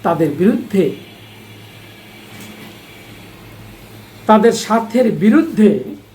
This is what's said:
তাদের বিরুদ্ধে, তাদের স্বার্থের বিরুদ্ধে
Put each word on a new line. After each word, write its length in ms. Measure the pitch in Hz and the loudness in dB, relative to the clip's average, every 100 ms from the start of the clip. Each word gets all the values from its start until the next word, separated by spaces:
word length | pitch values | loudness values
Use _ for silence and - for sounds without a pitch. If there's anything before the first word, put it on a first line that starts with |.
তাদের 280 | - 160 160 135 | -4 -2 -4 0
বিরুদ্ধে, 520 | 190 247 - 196 160 - - - - - - - - - - - - 110 104 107 107 107 107 - - 98 104 - 107 - 110 - - - - - - - - | 0 0 -4 -2 -2 -6 -18 -20 -20 -20 -20 -20 -20 -20 -20 -20 -20 -20 -20 -20 -20 -20 -20 -20 -20 -20 -20 -20 -20 -20 -20 -20 -20 -20 -20 -20 -20 -12 2
তাদের 260 | 214 226 | 4 4
স্বার্থের 600 | 220 - 226 220 240 226 | 0 -4 -4 -2 -2 -2
বিরুদ্ধে 720 | 147 208 294 320 214 208 - - - - | 0 2 2 0 2 2 2 -8 -16 -20